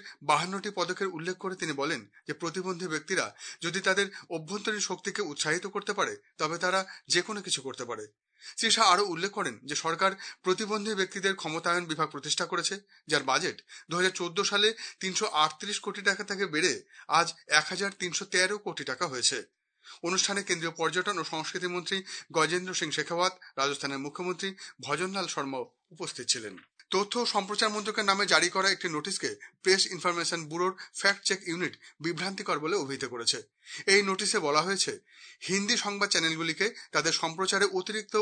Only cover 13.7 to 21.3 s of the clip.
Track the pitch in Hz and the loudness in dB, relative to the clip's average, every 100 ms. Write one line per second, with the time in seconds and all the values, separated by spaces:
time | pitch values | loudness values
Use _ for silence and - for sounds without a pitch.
13.7 | - - 170 185 185 175 170 196 202 214 | -20 -6 0 2 0 -4 -2 0 4 2
14.7 | 226 - - 190 180 214 151 156 - 202 | 2 -8 -8 -4 -2 0 4 2 2 -6
15.7 | 208 208 196 196 190 202 196 190 151 170 | -6 -4 -2 0 0 0 -2 0 2 2
16.7 | 110 - - - 156 165 - - 151 - | 0 -6 -16 2 2 4 -2 4 6 6
17.7 | 180 196 - 180 156 190 180 185 208 233 | 2 -4 -4 -4 -4 0 2 2 0 -6
18.7 | - 139 127 175 127 - 120 - _ _ | -6 -4 -2 -2 0 0 0 -4 _ _
19.7 | _ - - 170 185 - 202 190 170 165 | _ -20 -8 -2 2 2 0 0 0 -2
20.7 | 160 160 165 185 185 156 | 0 0 0 0 -2 -2